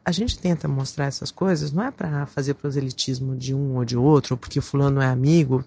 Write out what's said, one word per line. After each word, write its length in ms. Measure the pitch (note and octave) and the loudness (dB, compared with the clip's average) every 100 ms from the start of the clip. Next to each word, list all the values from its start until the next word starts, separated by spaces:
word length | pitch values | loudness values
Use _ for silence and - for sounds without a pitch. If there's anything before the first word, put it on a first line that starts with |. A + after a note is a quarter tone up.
A 80 | - | -4
gente 280 | F3 A#3+ - | -2 -2 -2
tenta 280 | F3+ E3+ D#3 | -2 0 -2
mostrar 380 | C3+ C3+ - C#3 | -4 -4 -4 -6
essas 240 | - - | -6 -10
coisas, 420 | - F#3+ E3 D3 | -2 0 0 0
não 120 | D#3 | -2
é 80 | B3+ | -4
pra 340 | C4+ F3+ C#3+ C#3+ | -4 -4 -4 -4
fazer 300 | - C3+ C#3 | -4 -4 -2
proselitismo 800 | D3 C#3 C3 B2 - B2+ C3 B2+ | -2 -2 -4 -4 -4 -4 -4 -4
de 180 | B2+ | -4
um 220 | C3+ C#3 B2+ | -2 0 -2
ou 100 | A#2 | 0
de 100 | A#2+ | 2
outro, 380 | C3+ D3 - | 6 6 4
ou 40 | B2+ | -4
porque 200 | - C#3+ | -4 -4
fulano 400 | - C#3 C#3 C#3 | -2 2 2 4
é 40 | C3 | 2
amigo, 580 | B2+ C#3 E3+ C3+ C3 | 2 4 4 4 0